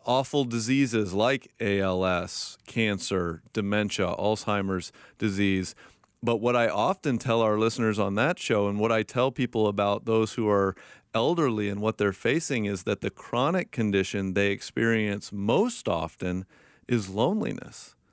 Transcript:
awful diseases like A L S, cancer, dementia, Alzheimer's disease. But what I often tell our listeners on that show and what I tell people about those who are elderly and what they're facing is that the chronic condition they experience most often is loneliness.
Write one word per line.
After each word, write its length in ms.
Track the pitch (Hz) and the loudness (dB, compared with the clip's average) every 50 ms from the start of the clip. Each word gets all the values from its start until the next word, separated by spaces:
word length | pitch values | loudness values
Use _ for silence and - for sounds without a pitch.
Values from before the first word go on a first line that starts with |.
| - | -4
awful 400 | 120 123 135 131 - - 143 135 | 0 0 0 0 0 0 -2 0
diseases 680 | 120 117 117 107 120 131 139 139 120 117 110 104 90 | 0 -2 -4 0 2 2 2 2 2 2 0 0 0
like 380 | 92 101 110 127 139 123 - - _ - | 0 0 2 2 2 0 -4 -12 _ -4
A 200 | 113 101 101 98 | -2 0 0 2
L 240 | 98 95 92 92 95 | 2 0 0 0 2
S, 540 | 92 90 87 90 92 - - - - - - _ | 0 0 0 -2 -4 -8 -8 -8 -10 -12 -16 _
cancer, 760 | - - 117 110 107 101 92 - - 101 92 85 85 82 80 _ - | -8 -2 0 0 0 0 -2 -2 -2 0 0 0 -2 -4 -8 _ -8
dementia, 640 | - 110 101 101 101 107 107 98 - - 95 90 - - | -6 -4 -2 0 0 0 0 0 -2 -2 -2 -2 -2 -2
Alzheimer's 720 | 95 107 107 - - 107 104 101 95 95 95 90 - - _ - - - _ - | 0 0 0 0 -2 -2 -2 0 0 -2 -2 -4 -4 -8 _ -20 -20 -20 _ -2
disease. 560 | 113 104 95 98 101 98 95 95 90 - - - - - - _ _ _ _ - | -2 -2 2 2 2 2 2 0 -2 -4 -8 -14 -20 -20 -20 _ _ _ _ -6
But 140 | 113 120 117 | -2 0 0
what 200 | 104 110 123 123 | 2 2 2 4
I 120 | 120 117 107 | 4 4 2
often 500 | 76 104 113 151 190 - - 147 123 113 | 2 2 2 0 0 0 -2 -2 -2 0
tell 240 | - 131 113 117 | 0 0 2 2
our 160 | 113 107 107 107 | 4 2 4 2
listeners 400 | 113 113 - 123 113 110 104 107 | 2 0 2 2 0 0 2 0
on 180 | 101 98 98 | 0 0 0
that 220 | 107 123 156 180 - | 0 0 0 0 -2
show 300 | - - 117 104 101 101 | -2 0 0 2 2 0
and 100 | 101 104 | 0 0
what 140 | 107 113 | 0 2
I 100 | 113 110 | 2 0
tell 280 | 107 - - 127 127 135 | 0 -2 0 0 0 0
people 360 | 131 - 127 120 - 113 107 104 | 0 -2 -4 -2 0 2 2 2
about 360 | 101 104 101 101 101 104 - | 2 2 2 2 0 0 0
those 300 | 113 113 113 110 - - | 0 2 2 2 2 0
who 140 | 120 110 104 | -2 0 2
are 260 | 101 101 98 95 92 - - - - - _ _ - | 4 4 2 0 -2 -4 -14 -20 -20 -20 _ _ -2
elderly 540 | 113 117 147 175 170 156 127 110 107 104 101 | 0 2 2 2 2 2 0 0 0 -2 -4
and 120 | 101 101 | -4 -2
what 160 | 104 110 107 | -2 -2 0
they're 160 | - 104 101 | 2 0 0
facing 520 | 95 - - 117 135 165 - - 135 117 104 | 0 0 0 0 0 0 0 -2 -2 -2 0
is 160 | 101 101 92 | -2 -2 -4
that 180 | - 104 101 - | -2 -4 -4 -2
the 100 | - 98 | -4 -6
chronic 600 | - - - - - 120 135 156 185 185 - - | -6 -8 -10 -4 0 0 2 2 0 0 -4 -4
condition 640 | - 123 110 104 98 95 95 - - 101 98 95 90 | -4 -2 0 2 2 2 0 0 -2 -4 -4 -2 0
they 160 | 101 101 101 | 0 0 0
experience 800 | 98 - - - - - 117 117 113 110 107 104 101 104 - - | 0 -4 -8 -8 -2 0 2 2 2 2 0 -2 -2 -4 -6 -10
most 560 | 104 101 98 107 127 175 226 247 233 - - 110 | -8 -4 0 2 2 2 2 0 -2 -4 -2 -2
often 560 | 90 82 85 82 - - 90 90 90 92 95 _ _ - - _ _ _ - - | -2 -2 -2 -6 -8 -6 -4 -4 -4 -4 -6 _ _ -20 -20 _ _ _ -4 -2
is 200 | 123 113 98 95 | -2 -2 -2 -4
loneliness. 840 | 92 104 120 160 214 214 - - - - - - - - - - _ _ _ _ | -2 0 0 0 0 -2 -4 -4 -6 -8 -12 -14 -16 -18 -18 -20 _ _ _ _